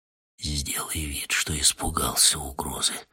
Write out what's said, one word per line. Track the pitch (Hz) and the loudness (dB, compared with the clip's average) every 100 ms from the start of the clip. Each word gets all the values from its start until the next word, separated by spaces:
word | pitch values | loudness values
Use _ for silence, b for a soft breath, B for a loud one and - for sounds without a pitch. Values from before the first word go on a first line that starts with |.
| _ _ _ - | _ _ _ -8
«Сделай | 73 73 69 - - 80 | -2 -2 -2 -4 -4 -4
вид, | 76 71 - | -2 -4 -2
что | - - 76 | 0 0 4
испугался | 69 - 78 80 62 - - 76 | 2 2 -2 0 0 4 4 4
угрозы», | 69 67 - - - - - | -4 -6 -4 0 -2 -2 -10